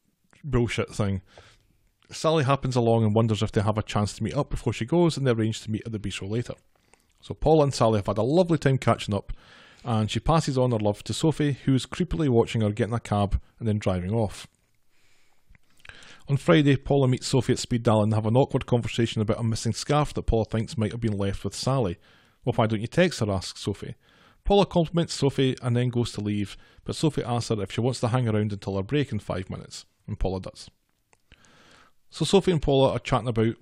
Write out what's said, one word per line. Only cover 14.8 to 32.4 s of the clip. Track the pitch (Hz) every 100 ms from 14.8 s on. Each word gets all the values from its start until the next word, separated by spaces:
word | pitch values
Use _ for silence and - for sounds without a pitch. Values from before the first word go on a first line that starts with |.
| _ _ _ _ _ _ _ - _ _ - - - - -
On | 139
Friday, | - 165 143 135
Paula | - 139 127
meets | 127 -
Sophie | 135 -
at | 123
speed | - 123
dial | 120 107
and | 104
have | 110 110
an | 123
awkward | 139 131 -
conversation | 123 113 - 113 -
about | 107 110
a |
missing | 117 110 117
scarf | 104 - 147 143
that | -
Paula | - 113 104
thinks | 113 110 -
might | 107
have | 117
been | 113 101
left | 98 92
with | 98 -
Sally. | - 135 98 85 _ _ _ _
"Well, | - 120
why | 110
don't | 110
you | 113
text | - 180 -
her?" | 107
asks | 95 - -
Sophie. | - 98 - - _ _ _ _
Paula | - 202 185
compliments | 180 160 165 160
Sophie | - 139 - 131 -
and | 123 120
then | 123
goes | 117 117
to | -
leave, | 104 104 98 - - -
but | - -
Sophie | 160 -
asks | 113 120 -
her | 110
if | 95
she | -
wants | 120 120
to | 120
hang | 123 120
around | 107 107
until | 101 - 98
her |
break | 98 147 135
in | 104
five | - 92 95
minutes, | - - - - _ -
and | 107
Paula | 95 95
does. | - - - _ _ _ _ _ _ - _ _ _ - _ _ _
So | - 151
Sophie | 196